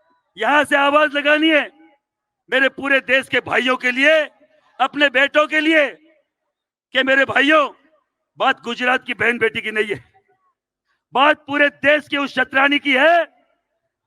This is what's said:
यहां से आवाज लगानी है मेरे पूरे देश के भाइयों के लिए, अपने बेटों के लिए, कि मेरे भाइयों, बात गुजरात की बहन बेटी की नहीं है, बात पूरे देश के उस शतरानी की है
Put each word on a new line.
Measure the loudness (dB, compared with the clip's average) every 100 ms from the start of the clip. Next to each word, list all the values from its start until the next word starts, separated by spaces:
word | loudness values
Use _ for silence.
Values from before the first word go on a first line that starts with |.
| _ _ _ -6
यहां | 0 0 2
से | 0
आवाज | 2 2 0
लगानी | 0 0 2 2
है | 0 -2 -10 _ _ _ _ _ _ -4
मेरे | -2 -2
पूरे | -2 -2 -2
देश | 0 -2 0
के | -4
भाइयों | -2 -2 -2 -2
के | -2
लिए, | 0 2 2 0 _ _ _ _ -6
अपने | -4 0 0
बेटों | 0 0 0 0
के | -2
लिए, | 0 0 0
कि | -4 _ _ _ _ _ _ _ _ _ -4
मेरे | 0 0 0
भाइयों, | 0 2 2 0 -8 _ _ _ _ _ -4
बात | -2 -2
गुजरात | -6 -4 -2 -2 -4
की |
बहन | -4 -2 0
बेटी | -2 -4
की | -6
नहीं | -4 -6
है, | -8 -14 _ _ _ _ _ _ _ _ _ _
बात | 0 2 0 -4
पूरे | -2 -2
देश | 0 0 0 -2
के | -6
उस | -4 -4
शतरानी | -2 0 0 0
की | -2
है | 2 2 2 -2 _ _ _ _ _ _ _